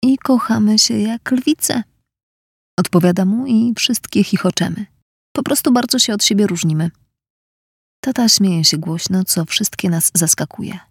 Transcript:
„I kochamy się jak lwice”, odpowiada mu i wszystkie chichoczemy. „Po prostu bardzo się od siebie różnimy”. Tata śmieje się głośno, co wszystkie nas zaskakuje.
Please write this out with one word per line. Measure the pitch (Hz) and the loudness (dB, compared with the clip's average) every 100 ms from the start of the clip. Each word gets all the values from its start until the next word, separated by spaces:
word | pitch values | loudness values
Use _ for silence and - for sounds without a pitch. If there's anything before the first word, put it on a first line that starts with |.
„I | 254 269 | 2 0
kochamy | - 254 - 220 208 214 | 2 0 2 2 2 2
się | - 226 | 2 0
jak | 208 233 - | -2 -4 -2
lwice”, | 254 262 311 - - 214 _ _ _ _ _ _ _ _ - | -2 0 -2 0 -4 -4 _ _ _ _ _ _ _ _ -4
odpowiada | 180 180 175 180 | 0 2 2 2
mu | 190 220 262 | 0 0 0
i | 226 233 226 | 2 2 0
wszystkie | - 240 - - | -2 -4 -2 0
chichoczemy. | 208 196 - - 180 165 208 _ _ _ _ | 0 0 -2 -2 -4 -4 -10 _ _ _ _
„Po | - | -6
prostu | 262 285 - | -2 -2 2
bardzo | 247 240 254 | 2 2 -2
się | - | -2
od | 208 | 0
siebie | - 202 208 | 0 2 2
różnimy”. | 170 165 156 165 - _ _ _ _ _ _ _ _ _ _ | 2 0 0 -2 -6 _ _ _ _ _ _ _ _ _ _
Tata | - 254 233 | -6 0 2
śmieje | - 196 170 | 4 2 2
się | 156 156 | 2 0
głośno, | 160 165 - 190 | -4 -6 -2 -2
co | 185 - | 0 -2
wszystkie | 160 - 214 - 165 | -2 -2 -4 -4 -2
nas | 165 - | 0 0
zaskakuje. | - 160 - 156 - - 180 - | 0 0 -2 -4 -8 -12 -12 -18